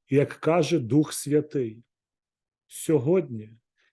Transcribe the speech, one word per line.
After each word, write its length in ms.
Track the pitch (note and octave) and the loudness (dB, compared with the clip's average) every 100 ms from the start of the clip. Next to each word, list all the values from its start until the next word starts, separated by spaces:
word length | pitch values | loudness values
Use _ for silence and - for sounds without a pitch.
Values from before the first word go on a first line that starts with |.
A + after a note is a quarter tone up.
| _ | _
як 240 | C3+ C3 | 2 2
каже 460 | - D3+ F3 C#3+ E3 | 0 0 2 2 0
Дух 340 | A#2 C#3 D3+ | 2 2 2
Святий, 720 | - - D3 D3 D3 A#2 A2 _ _ _ _ _ _ _ _ _ | -4 -2 -2 0 -4 -6 -8 _ _ _ _ _ _ _ _ _
сьогодні, 840 | - - D3+ B2 F#3 D3+ A2+ G#2+ A2+ _ _ _ | -10 0 0 2 0 -2 -10 -14 -20 _ _ _